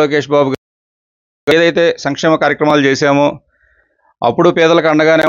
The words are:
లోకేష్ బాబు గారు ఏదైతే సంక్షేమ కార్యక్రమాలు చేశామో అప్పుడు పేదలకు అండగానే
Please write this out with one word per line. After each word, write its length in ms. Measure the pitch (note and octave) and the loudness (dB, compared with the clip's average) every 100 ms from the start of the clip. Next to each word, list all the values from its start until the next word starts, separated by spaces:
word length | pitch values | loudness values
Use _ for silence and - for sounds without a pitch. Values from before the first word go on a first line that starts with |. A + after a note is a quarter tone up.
లోకేష్ 280 | D3+ D3 B2+ C#3+ | 0 -2 -2 -2
బాబు 140 | C#3 | -2
గారు 1000 | C3 _ _ _ _ _ _ _ _ - D#3 | -4 _ _ _ _ _ _ _ _ -2 0
ఏదైతే 280 | E3+ E3 E3+ - D3 | 0 0 0 -2 -6
సంక్షేమ 300 | C#3 E3 D#3 | -4 -2 0
కార్యక్రమాలు 400 | D3 D3 D3+ D3 C#3 | 0 -2 0 0 0
చేశామో 380 | C3+ D3 C#3 C#3+ - _ _ _ _ _ _ _ - | 0 0 0 0 -4 _ _ _ _ _ _ _ -6
అప్పుడు 280 | - A#2 F3 F3 | -4 0 0 2
పేదలకు 300 | E3 E3+ D#3+ | 2 2 2
అండగానే 320 | D#3 D#3 D#3+ | 0 2 2